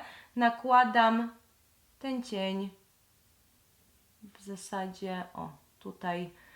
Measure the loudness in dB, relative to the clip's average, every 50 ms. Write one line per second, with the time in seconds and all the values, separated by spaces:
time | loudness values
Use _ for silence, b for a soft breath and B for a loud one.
0 | B B B B B B _ 2 2 2 2 0 2 6 6 6 6 6 6 6
1 | 6 6 4 2 0 -4 -8 -14 _ _ _ _ _ _ _ _ _ _ _ -10
2 | -8 -6 -6 -6 -6 -6 -4 -4 -2 -2 -2 -4 -6 -8 -10 -16 _ _ _ _
3 | _ _ _ _ _ _ _ _ _ _ _ _ _ _ _ _ _ _ _ _
4 | _ _ _ _ -20 -20 -20 -18 -14 -12 -12 -12 -10 -8 -6 -4 -4 -6 -8 -8
5 | -8 -6 -6 -6 -8 -8 -10 -12 -12 -12 -12 -18 _ _ _ _ -16 -16 -12 -6
6 | -6 -4 -4 -4 -6 -8 b b b b b